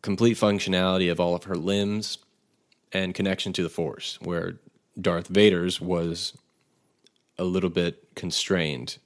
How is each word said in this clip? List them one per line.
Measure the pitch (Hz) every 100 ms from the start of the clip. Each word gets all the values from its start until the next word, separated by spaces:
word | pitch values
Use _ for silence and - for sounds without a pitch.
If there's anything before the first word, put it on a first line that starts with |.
complete | - 95 117 110
functionality | 107 101 95 92 92 92 90
of | 85
all | 87 87
of |
her | - 90
limbs | 85 101 101 104 107 - _ _ _ _ _ _ _
and | 98 92
connection | 90 98 95 -
to | 92
the | 85
Force, | - 80 - - -
where | 85 87 87 87 - _ _ -
Darth | 92 87 -
Vader's | 92 107 90 90 -
was | 90 87 85 85 - - _ _ _ _ _ _ _ _ _ -
a |
little | 92 92 92
bit | 85 85 - _ -
constrained | 90 - - 92 80 67 62 -